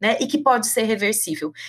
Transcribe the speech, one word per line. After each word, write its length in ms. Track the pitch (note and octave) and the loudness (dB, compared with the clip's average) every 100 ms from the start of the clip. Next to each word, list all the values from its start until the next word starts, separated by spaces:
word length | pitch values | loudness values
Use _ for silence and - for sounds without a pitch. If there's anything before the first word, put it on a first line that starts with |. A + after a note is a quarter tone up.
né, 160 | - A3+ | 0 0
e 60 | B3+ | 0
que 100 | D4+ | 0
pode 300 | C#4+ B3 A3 | 4 2 2
ser 140 | - | 0
reversível. 680 | A3 G#3+ G3+ G#3+ - D#3 D#3 - | 0 0 0 -2 -4 -4 -6 -8